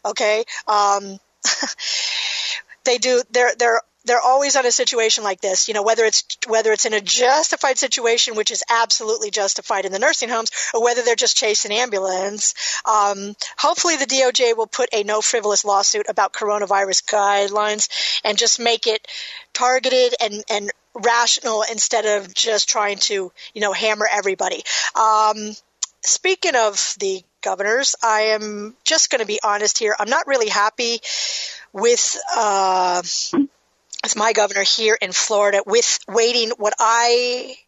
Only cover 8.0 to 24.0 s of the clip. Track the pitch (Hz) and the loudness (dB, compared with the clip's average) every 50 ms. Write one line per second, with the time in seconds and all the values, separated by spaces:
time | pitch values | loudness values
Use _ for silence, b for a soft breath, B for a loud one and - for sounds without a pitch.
8 | 233 233 233 240 - 247 226 214 208 - 233 190 - - 233 226 233 220 - - | 2 2 2 2 2 0 0 -2 -2 -2 -2 -4 -2 0 2 2 2 2 0 -2
9 | 233 214 220 214 214 208 185 214 196 196 - - - - 226 196 190 190 190 190 | 0 -4 -4 -4 -4 -6 -2 -2 -2 -2 -2 -4 -4 -4 -4 -2 -2 -4 -2 0
10 | 240 302 311 - 254 226 247 226 226 226 B B B B B 226 233 240 240 247 | 0 0 0 0 -2 -2 -2 -4 -4 -4 B B B B B 0 2 2 2 2
11 | 233 240 233 220 247 220 - - 262 220 208 - - 208 208 226 254 247 202 190 | 0 0 0 2 0 0 0 0 0 0 0 0 -2 -2 -2 -2 -2 -2 -2 -4
12 | 190 190 185 185 196 202 208 208 - - - B B B B B B - 220 214 | -2 -2 -2 -2 -4 -4 -4 -2 -4 -4 -4 B B B B B B 0 2 2
13 | 202 202 202 196 196 202 208 B B B B - - 302 349 - - 349 320 269 | 2 2 0 -4 -8 -12 -10 B B B B 0 0 0 2 2 0 0 0 0
14 | 269 226 262 269 262 247 - 269 254 233 226 220 220 208 - - 247 - - 214 | -2 -2 2 2 2 2 2 2 2 2 2 0 -2 -4 -2 -4 -2 0 0 -2
15 | 208 208 214 214 208 - - 233 202 208 202 196 - 208 196 196 202 - - 208 | -2 0 -2 0 0 0 -2 0 0 0 0 0 2 2 2 2 2 2 0 0
16 | 208 - 202 214 202 185 - - 220 208 208 208 208 185 202 196 196 196 190 - | -4 -2 0 0 0 0 -2 -4 -2 -2 0 -2 0 0 0 0 2 0 -2 -2
17 | - - 214 208 202 202 202 202 202 196 202 208 214 214 214 214 208 B B B | -2 0 0 2 2 2 2 2 0 0 0 0 0 0 -2 -2 -4 B B B
18 | B B B B B 214 208 196 233 220 - - 233 233 233 220 - 233 214 220 | B B B B B -2 0 0 0 0 0 2 2 0 0 2 0 -2 -2 -2
19 | - B B B B B B B B B _ - 247 247 254 262 233 262 254 254 | -6 B B B B B B B B B _ 0 2 2 2 2 2 2 2 4
20 | 247 247 240 - 240 214 208 214 - - 220 208 202 202 - _ _ _ _ 240 | 2 2 2 -2 -2 -4 -4 -10 -6 -4 -4 -4 -4 -6 -10 _ _ _ _ -2
21 | 196 240 233 240 240 226 - - - 233 220 214 214 208 226 214 - - 247 220 | 0 2 2 4 4 2 0 0 0 -2 -2 -2 -2 -4 -2 -4 -2 0 0 0
22 | 208 214 208 202 196 180 - - - 226 220 208 - - - 226 208 202 202 196 | 2 2 0 0 -2 -4 -2 -2 0 0 0 0 0 0 0 0 0 -2 0 -2
23 | - - 208 196 190 180 _ B B B B 214 208 202 190 180 220 220 214 208 | -2 -2 -2 -4 -4 -6 _ B B B B -2 -2 -2 0 0 0 0 0 0